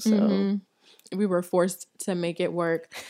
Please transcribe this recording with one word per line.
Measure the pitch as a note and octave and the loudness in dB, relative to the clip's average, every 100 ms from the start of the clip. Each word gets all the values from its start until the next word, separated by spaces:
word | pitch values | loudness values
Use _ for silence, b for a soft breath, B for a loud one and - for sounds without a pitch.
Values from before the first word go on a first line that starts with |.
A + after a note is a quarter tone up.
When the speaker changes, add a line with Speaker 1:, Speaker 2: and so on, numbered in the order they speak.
Speaker 1:
so. | A3 | 2
Speaker 2:
Mm-hmm. | G#3+ G#3 G3 G3 G3+ - _ b b - F#3 | 4 4 2 2 -2 -6 _ b b -10 -2
We | G#3 | 0
were | F3+ | 0
forced | F3+ F#3 F3+ F3+ - - | 0 0 0 -2 -14 -10
to | - | -4
make | F3+ E3+ E3 | -2 -2 -2
it | F3+ | -2
work. | E3+ E3+ E3 - B B | -2 0 -2 -4 B B